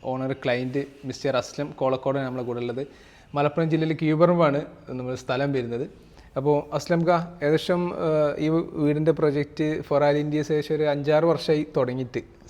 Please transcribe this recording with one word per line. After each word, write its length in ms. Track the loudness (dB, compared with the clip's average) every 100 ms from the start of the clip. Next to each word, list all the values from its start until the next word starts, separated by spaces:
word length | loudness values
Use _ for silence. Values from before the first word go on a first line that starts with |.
| -6
ഓണർ 220 | -4 -4 -4
ക്ലയന്റ് 380 | -2 -2 -2 -4 -6 -10 -12
മിസ്റ്റർ 280 | -4 -2 -2
അസ്ലം 260 | -4 -8 -8 -2
കോളക്കോടാണ് 460 | -2 0 -2 -2 -4
നമ്മളെ 160 | -6 -6
കൂടെ 120 | -4
ഉള്ളത്. 180 | -4 -6 -8 -12 -20 -20 -8 0
മലപ്പുറം 320 | 0 2 2
ജില്ലയിലെ 240 | 2 0 0
കീഴ്പറമ്പാണ് 580 | 2 4 6 6 4 2 -4 -16 -12 -8
നമ്മുടെ 180 | -6 -8
സ്ഥലം 260 | -4 0 0 0
വരുന്നത്. 300 | -2 -4 -6 -10 -20 -20 -10 -2
അപ്പോൾ 180 | 2 2 0 -6
അസ്ലം 220 | 0 2 4
ക, 40 | 2 0 -4
ഏകദേശം, 380 | 0 0 2 -2 0 -2 0
ആ, 20 | 2 0 0
ഈ 40 | 0 0 -2 -2
വീടിൻ്റെ 300 | 0 2 2 2
പ്രൊജക്റ്റ് 460 | 2 0 -4 -2 -2 -2 0
ഫൊറാലി 300 | 2 4 2
ഇന്റീരിയേഴ്സ് 280 | 0 -2 0 -2
ഏകദേശം 180 | 0 0
ഒരു 80 | 0
അഞ്ചാറ് 320 | 0 2 4 4
വർഷമായി 300 | 2 2 0 2 0
തുടങ്ങിയിട്ട്, 460 | 0 -2 -4 -6 -8 -20